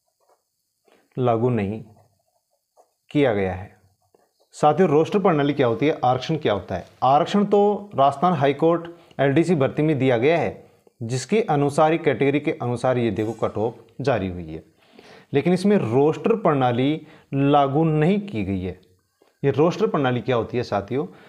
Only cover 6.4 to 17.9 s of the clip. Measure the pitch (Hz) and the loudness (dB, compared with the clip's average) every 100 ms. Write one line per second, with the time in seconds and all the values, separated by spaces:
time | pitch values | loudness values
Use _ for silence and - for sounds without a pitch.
6.4 | 117 98 - 90 - - 127 147 170 202 | -2 -2 -4 -10 -10 -2 2 2 2 0
7.4 | 202 202 202 202 - 123 139 139 180 156 | 2 2 2 0 -6 0 0 2 0 2
8.4 | 139 143 165 170 - - - - 139 139 | 0 2 0 0 -4 -18 -12 -2 2 2
9.4 | 165 165 131 - 156 139 131 117 139 165 | 2 2 0 0 0 2 2 2 2 2
10.4 | 104 90 - _ _ - 113 127 - 214 | -2 -6 -18 _ _ -12 -6 -6 -2 -2
11.4 | - 147 143 147 156 165 160 113 139 143 | 0 0 0 2 2 2 0 0 0 0
12.4 | 156 - 123 120 131 123 117 101 107 107 | -2 -4 -4 -2 -2 0 0 -2 -4 -4
13.4 | 104 107 117 - - - 131 110 95 87 | -6 -2 -4 -6 -18 -8 -2 -2 -4 -8
14.4 | 78 80 - _ _ - - - - 139 | -12 -14 -16 _ _ -20 -20 -20 -4 -2
15.4 | 170 180 202 202 120 123 151 151 220 214 | 0 0 2 2 2 2 2 0 -2 0
16.4 | 175 143 127 120 139 156 - - - 139 | 0 2 0 0 0 -2 -8 -20 -6 0
17.4 | 139 143 139 143 165 | 2 4 2 2 0